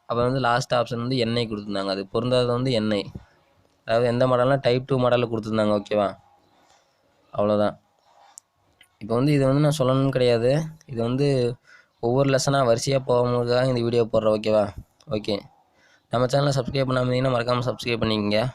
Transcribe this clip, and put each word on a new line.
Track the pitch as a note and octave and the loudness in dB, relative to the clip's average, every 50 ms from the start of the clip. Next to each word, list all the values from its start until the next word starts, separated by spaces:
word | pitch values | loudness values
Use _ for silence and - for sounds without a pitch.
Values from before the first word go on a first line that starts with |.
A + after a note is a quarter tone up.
அப்புறம் | _ _ A#2 A#2 A#2+ | _ _ -2 -2 0
வந்து | B2 C3 C3+ | 0 0 0
லாஸ்ட் | B2+ A#2+ A#2+ A#2+ A#2+ - - | 0 0 0 0 0 -2 -2
ஆப்ஷன் | B2 A#2 G#2+ B2+ | -2 -2 -2 -4
வந்து | A#2 A#2+ B2 C3+ | -6 -6 -4 -2
எண்ணெய் | C3 A#2 A2+ A#2 A#2+ A#2+ A2 | -2 -2 0 0 -2 -2 -4
கொடுத்துருந்தாங்க. | A2+ G#2 G#2 G#2+ G2+ G2 G2 | -6 -10 -8 -6 -6 -6 -4
அது | G2 F#2+ G2 G2 F#2+ - | -4 -4 -6 -6 -4 -4
பொருந்தாதது | A#2 A2+ B2 B2+ B2+ B2 | -4 -2 0 0 0 0
வந்து | A#2+ A#2+ A#2+ B2+ C3+ B2+ | 0 -2 -2 -2 -2 -2
எண்ணெய். | A2 G#2+ G#2+ G#2+ G2+ - - - - - _ _ _ _ _ _ _ _ _ _ _ _ | -2 0 0 -2 -2 -4 -6 -12 -18 -20 _ _ _ _ _ _ _ _ _ _ _ _
அதாவது | - A2+ A#2 B2 A#2+ | -2 0 2 2 2
எந்த | A#2 A#2+ B2+ | 2 2 2
மாடல்னா | B2+ B2+ B2 B2 C3 C#3 C3+ | 2 2 2 2 2 2 2
டைப் | - B2 A#2+ C3 C3 | 2 2 0 0 0
டூ | - C#3 C3 | -2 -2 0
மாடல்ல | B2 B2 A#2+ A#2+ A#2+ | 2 2 2 2 0
கொடுத்துருந்தாங்க. | A2+ A#2 A2 G#2+ A2 G#2+ A2 G#2+ G#2 G#2 | 0 -2 -6 -4 -2 -2 0 2 2 2
ஓகேவா? | G#2 G2+ - G#2+ G#2 G2+ F#2 F#2+ - _ _ _ _ _ _ _ _ _ _ _ _ _ _ _ _ _ _ _ _ _ _ - | 0 -2 -2 0 0 0 0 -2 -8 _ _ _ _ _ _ _ _ _ _ _ _ _ _ _ _ _ _ _ _ _ _ -4
அவ்வளோதான். | - G#2 G#2 G#2+ G#2 G#2 G2+ - - _ _ _ _ _ _ _ _ - - _ - _ _ _ _ _ _ _ _ - _ _ _ | -2 0 0 2 2 0 0 -2 -6 _ _ _ _ _ _ _ _ -20 -20 _ -20 _ _ _ _ _ _ _ _ -20 _ _ _
இப்போ | - G#2 A2+ | -6 -2 0
வந்து | A#2 C3 D3 D3 | 0 2 2 2
இது | C#3+ C3+ | 2 2
வந்து | C3 C3+ C#3+ | 2 2 4
நான் | D3+ D3+ C#3+ - | 2 2 2 2
சொல்லணும்னு | C3+ B2 B2+ C3+ C3+ C#3 | 0 2 2 2 2 0
கிடையாது. | C3+ C3 B2+ B2 A#2+ A#2 A2+ B2 C3+ D3+ E3 D#3+ D#3 - _ | 0 2 2 2 2 2 2 2 2 0 -2 -4 -12 -18 _
இது | - C3+ A2+ A2+ | -12 -6 -4 -2
வந்து | A#2 B2 C3 C#3+ C#3+ C#3 C3 B2 A#2+ A#2 - _ _ - - _ _ _ _ | -2 0 0 0 0 2 2 0 -2 -2 -6 _ _ -20 -20 _ _ _ _
ஒவ்வொரு | - A#2 A#2+ C3 C#3 C3+ | -2 0 2 2 2 2
லெசனா | C#3 - - - C#3 C#3 C3+ | 2 2 2 2 0 2 2
வரிசையா | A#2+ A#2 A#2 - - C3+ C3+ C3 | 2 2 0 0 -2 -2 -2 0
போகும்போதுக்காக | C3 B2 B2 B2 B2 B2 B2 A#2+ A#2+ A#2+ B2 B2+ | 0 0 2 2 2 0 0 0 0 0 2 2
இந்த | C3 B2+ A#2+ | 2 0 0
வீடியோ | A#2 A#2 A#2 A#2+ A#2 G#2+ - | 0 0 2 2 0 2 2
போடுறேன். | A2+ G#2+ A2 G#2+ | 0 2 2 0
ஓகேவா? | G#2+ G#2+ A2 G#2+ G#2+ G#2 G2+ G2 - - _ _ _ _ - | 2 0 2 2 2 2 0 -4 -14 -20 _ _ _ _ -6
ஓகே. | A2 G#2+ G#2 - G#2+ G2 - - _ _ _ _ _ _ _ _ _ _ _ _ | -6 -6 -4 -4 -6 -6 -6 -12 _ _ _ _ _ _ _ _ _ _ _ _
நம்ம | - A#2 B2+ | -2 -2 -2
சேனலை | B2 A#2 C#3 C#3+ C#3+ C3+ | 0 0 0 0 0 0
சப்ஸ்கிரைப் | C3+ A#2+ - - C#3 C3+ C3 | -2 -4 -4 -2 -4 -2 0
பண்ணாம | C3 B2+ B2+ | 0 0 0
இருந்தீங்கன்னா | B2+ B2+ B2+ B2+ C3+ B2+ | 0 0 0 0 0 0
மறக்காம | A#2+ A#2 A#2 B2 B2 A#2 | 0 0 0 -2 -2 0
சப்ஸ்கிரைப் | B2 A2+ - - B2 A#2+ A2 A2+ | -4 -6 -6 -4 -4 -2 -2 0
பண்ணிக்கங்க. | A2 A2 G#2+ G#2 G#2 G#2 G#2+ A2+ C3 - | 0 0 0 0 0 0 0 0 -2 -4